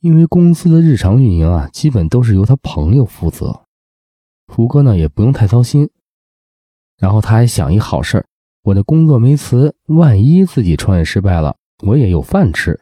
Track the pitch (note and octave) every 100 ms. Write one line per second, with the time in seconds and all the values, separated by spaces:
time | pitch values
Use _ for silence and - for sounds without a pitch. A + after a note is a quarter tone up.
0 | E3+ D#3+ E3 F3+ F3 E3 F3 D#3+ E3 A#2+
1 | F2+ A#2 B2+ E2+ D#2+ F2 D2 - D3+ A#2+
2 | D#2+ A#2+ A#2+ F#2+ G2+ C3+ - - D2+ B2+
3 | A#2 - E2 - - - _ _ _ _
4 | _ _ _ _ _ - A#2 C#3+ C#3 F#2+
5 | D#2 - A2 C#3 G2+ A#2+ A#2+ C#3+ D3 _
6 | _ _ _ _ _ _ _ _ _ _
7 | F#2+ G#2+ G#2 A2 A#2+ - D2 F#2+ - -
8 | - G2+ - _ _ _ - G2 G2 D#3+
9 | D#3+ C3 A#2+ D3 - B2 D3 - - D#3+
10 | D#3+ G2+ A#2+ F3 F#3+ - F#2+ D2+ - F#2
11 | E2 - G2 F2 D2+ - _ _ G2 C3
12 | A2 E2+ - F#3+ C#3 D2+ - E2